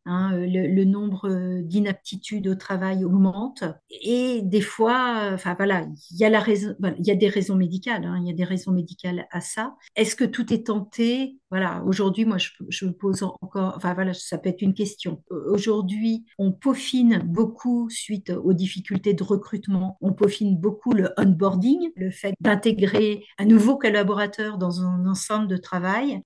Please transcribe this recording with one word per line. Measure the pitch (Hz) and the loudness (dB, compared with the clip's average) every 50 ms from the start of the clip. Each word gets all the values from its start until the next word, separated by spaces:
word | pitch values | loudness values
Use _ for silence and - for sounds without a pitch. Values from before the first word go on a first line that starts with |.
| _ | _
hein, | 175 175 180 190 190 185 | -4 -2 0 0 0 0
euh, | 175 180 180 | 0 0 0
le, | 180 185 185 139 | 0 0 0 2
le | 185 190 196 | 2 4 4
nombre, | 190 196 202 208 208 190 190 - 196 | 4 2 2 0 -4 -4 -4 -2 -2
euh, | 190 180 180 180 185 180 | -2 -2 -2 -2 -4 -4
d'inaptitudes | 175 165 170 208 202 202 190 - _ - - 190 - - 214 208 190 190 | -4 -2 0 0 0 0 -2 -4 _ -12 -12 -12 -10 -8 -6 -4 -2 -2
au | 190 | -2
travail | 190 - - 196 185 185 190 190 190 185 | -2 -4 -6 -4 -4 -2 -2 -2 0 0
augmente. | 175 180 196 190 190 185 196 220 262 - - - 165 160 - _ _ | 2 4 4 4 4 2 0 -6 -8 -8 -8 -8 -8 -8 -10 _ _
Et | - 101 - 202 240 247 254 254 247 233 202 | -20 -8 -4 -2 0 0 0 0 -2 -2 -2
des | 185 180 214 | 0 2 2
fois, | 196 - - - 220 226 240 254 254 247 233 220 208 202 | 0 0 0 0 2 2 4 2 2 0 0 0 -2 -2
euh, | 190 | -2
enfin | 185 - 190 180 | -2 -4 -4 -2
voilà, | 175 196 202 196 180 160 156 156 147 - - | 0 2 2 2 0 0 -4 -8 -14 -16 -14
il | 170 170 | -2 2
y | 214 | 4
a | 214 | 4
la | 220 214 | 4 4
raison, | 202 226 214 196 202 214 196 - | 4 2 2 0 0 -4 -6 -4
voilà, | 185 185 156 - | -4 -4 -2 0
il | 170 208 | 0 0
y | |
a | 202 | 2
des | 180 214 196 | 4 4 2
raisons | 196 208 185 - 196 | 2 0 0 2 2
médicales, | 190 185 170 175 185 - 247 233 196 170 | 2 2 0 0 -4 -4 -4 -4 -4 -4
hein, | 175 175 180 | -4 -4 -4
il | 175 175 | -4 -4
y | |
a | 170 | -4
des | 165 180 | -4 -2
raisons | 175 190 185 180 190 185 | -2 -2 -4 -2 0 0
médicales | 180 170 165 180 - - 180 175 175 - - | 0 0 -4 -8 -8 -6 -6 -6 -6 -8 -8
à | - 175 | -8 -8
ça. | 180 - - - 220 269 294 - _ - _ | -8 -6 -6 -6 -6 -8 -10 -14 _ -10 _
Est-ce | - 220 220 - - | 0 0 0 2 0
que | 262 | 0
tout | - - - 233 - | 0 0 -4 -2 -2
est | 233 220 226 | -2 -2 0
tenté ? | - 214 214 196 - - - 233 233 240 254 269 269 - - _ _ | -2 -2 -2 -4 -6 -2 0 0 0 2 0 -2 -6 -8 -14 _ _
Voilà, | 185 185 190 175 170 175 - | -4 -2 -2 -2 -4 -4 -2
aujourd'hui, | 202 190 185 202 190 185 208 226 | -2 0 2 0 0 2 2 2
moi, | 226 208 180 | 2 2 0
je, | - - - _ 175 - | -2 -4 -6 _ -12 -12
je | 175 - 196 | -10 -6 -4
me | 185 175 | -6 -6
pose | - - 196 190 185 196 | -2 -2 -2 -2 -2 -2
encore, | 185 - - - 185 - 202 185 190 - | -6 -6 -8 -12 -8 -4 -4 -4 -4 -4
enfin | - - 180 180 | -4 -4 -4 -2
voilà, | 180 190 185 180 | -2 -2 -2 -4
ça | 180 - - 180 - | -6 -8 -8 -10 -4
peut | - 190 | -4 -4
être | 180 - | -2 0
une | 208 196 190 | 0 0 2
question. | - 208 196 - - - 180 165 - - _ | 2 -2 -4 -4 -6 -8 -8 -8 -8 -10 _
Euh, | 185 160 - - | -10 -6 -2 0
aujourd'hui, | 196 208 196 226 214 208 202 180 202 214 220 226 226 226 226 - _ - | 0 0 2 0 0 0 0 -2 -2 -2 0 0 0 -2 -4 -10 _ -2
on | 196 190 | -2 0
peaufine | 185 - - 277 262 262 - - - 254 247 233 220 180 170 | -2 0 0 0 0 0 -2 -2 0 4 4 6 4 4 2
beaucoup | 170 170 196 226 220 - - - 247 240 240 233 226 | 0 0 0 0 0 -2 -4 -4 -2 -2 0 -2 -4
suite | 226 - - - 214 196 - - | -6 -8 -8 -6 -8 -8 -6 -6
aux | 180 180 - 175 190 | -6 -2 2 2 2
difficultés | 165 190 185 - 190 185 - 202 185 - 208 202 | 2 2 -2 -4 -8 -8 -6 -6 -2 0 0 0
de | 165 190 | 0 0
recrutement, | 190 208 196 202 - - 202 208 - 196 185 185 190 185 - | 0 -2 -2 -2 -4 -8 -8 -4 -2 -2 -2 -2 -4 -6 -4
on | - 196 | -2 -2
peaufine | 190 - 208 202 202 - 214 202 190 165 | 0 2 2 2 2 0 0 2 2 2
beaucoup | 165 214 208 - - 247 240 | 2 -2 -2 -2 0 0 2
le | 208 190 185 - - | 2 2 0 0 2
onboarding, | 202 196 185 160 196 196 185 180 185 247 285 359 349 330 330 - | 4 4 4 4 4 2 2 2 2 2 2 2 0 -4 -6 -6
le | 185 190 | -6 -6
fait | 185 - - 196 190 - | -6 -6 -6 -6 -6 -2
d'intégrer | - 220 208 202 - 233 214 214 196 196 202 208 214 214 208 208 - - _ - | 2 2 2 4 2 2 2 4 2 2 4 2 2 2 0 -2 -8 -14 _ 0
un | 202 | 6
nouveau | 208 226 220 202 233 277 277 | 8 8 8 8 6 4 4
collaborateur | - 226 202 208 202 190 208 202 208 202 202 - 214 214 208 190 | 2 2 2 2 2 2 2 0 0 -2 -4 -4 -6 -6 -4 -2
dans | 180 180 175 175 | -2 -2 -2 -2
un | 185 180 180 180 180 | -2 -2 0 0 0
ensemble | 185 190 190 - - 214 214 214 196 | 0 0 -2 -2 -2 -2 -2 0 0
de | 185 180 | -2 -4
travail. | 180 - - 180 175 185 196 220 269 285 240 190 - | -4 -4 -4 -4 -2 0 0 0 0 -2 -4 -4 -4